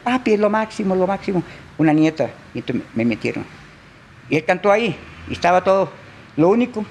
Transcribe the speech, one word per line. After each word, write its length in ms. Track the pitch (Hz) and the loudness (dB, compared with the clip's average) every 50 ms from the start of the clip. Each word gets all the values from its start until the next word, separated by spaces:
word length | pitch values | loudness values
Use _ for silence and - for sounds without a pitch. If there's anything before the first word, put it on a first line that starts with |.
| - | -4
"Papi, 300 | 240 254 254 - 226 214 | -2 -2 -2 0 0 2
es 60 | 202 | 2
lo 100 | 208 208 | 2 0
máximo, 440 | 208 220 220 214 - - 202 190 190 | 0 0 -4 -4 -6 -6 -2 -2 0
lo 120 | 185 185 | 0 0
máximo", 340 | 190 196 196 - - 190 170 160 - - - - - - | 0 -2 -4 -4 -4 -4 -4 -4 -6 -10 -20 -20 -12 -4
una 160 | - 151 156 151 | 0 2 2 4
nieta, 360 | 156 156 160 156 156 123 113 - - - - - | 4 2 2 0 -2 -4 -4 -6 -12 -18 -14 -12
y 60 | 120 | -8
entonces 260 | - - 123 - - - - | -2 0 0 0 -2 -4 -4
me, 100 | 113 113 | -2 0
me 40 | 120 110 | 0 -2
metieron. 300 | - - 113 - 110 - - - - - - - - - - - - - - - - - - | -2 -4 -6 -6 -6 -10 -12 -16 -20 -20 -20 -20 -20 -20 -20 -20 -20 -20 -20 -20 -16 -6 -2
Y 60 | 139 | -2
él 80 | 156 156 | -2 2
cantó 260 | - 180 180 - 202 202 | 0 0 2 4 2 2
ahí, 220 | 220 233 214 233 - - - - - - - | 4 2 0 -4 -6 -10 -20 -20 -16 -12 -10
y 40 | - | -8
estaba 300 | - - 175 185 185 180 | -2 2 2 2 4 4
todo, 260 | 196 190 196 185 139 - - - - - - - - - | 2 2 2 2 -2 -6 -14 -20 -20 -20 -20 -20 -8 0
lo 140 | 147 160 180 | 2 4 4
único, 360 | 214 240 247 240 - 220 208 - | 4 4 2 -2 -4 -8 -10 -10